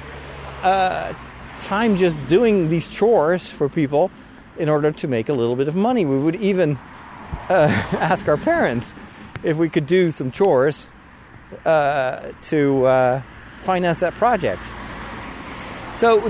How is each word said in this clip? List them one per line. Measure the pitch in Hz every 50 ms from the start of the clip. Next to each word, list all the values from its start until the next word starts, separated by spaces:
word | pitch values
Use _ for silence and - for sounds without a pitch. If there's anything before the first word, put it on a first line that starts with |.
| - - - - - - - - - - - -
uh, | - 185 190 190 185 185 165 160 175 190 175 - - - - - - - - -
time | - - 190 202 233 226 202
just | 175 185 175 160 147 135
doing | 131 160 208 247 226 208 196 170 156
these | 170 165 - -
chores | - - 202 226 233 185 147 156 180 180 - -
for | - - 151 135
people | - 170 143 131 143 147 175 190 - - - - - - - - -
in | - 170 151
order | 151 147 147 151
to | 151 - - 151
make | 123 113 113 -
a |
little | 151 123 117 117 123
bit | 127 139 151
of | 151
money. | 185 202 240 254 240 175
We | 139 135 135
would | 139 165 165
even, | 226 214 196 202 185 175 151 143 123 - - - - - - - - - - - - - -
uh, | 180 185 151 147
<laughs> | - 104 98 - 165 208
ask | 196 160 190 - - -
our | -
parents | - - 311 339 330 247 160 117 120 117 - - - - - - - - - - -
if | - 117 156
we | 156 170 160
could | - 175 147
do | 131 175 190 180 165
some | 147 - 139 127
chores, | - - 196 196 156 127 131 156 143 - - - - - - - - - - - - - - - - - -
uh, | 165 160 156 147 139 147 143 131 127 - - - 131 - -
to, | - - 165 151 143 139 139 135 127
uh, | 131 131 131 127 123 127 135 123 - - - - - - -
finance | - - 185 180 180 175 165 -
that | 180 170 -
project. | - - 240 247 196 160 110 92 - - - - - - - - - - - - - - - - - - - - - - - - - - - -
So | - 233 233 226 208 208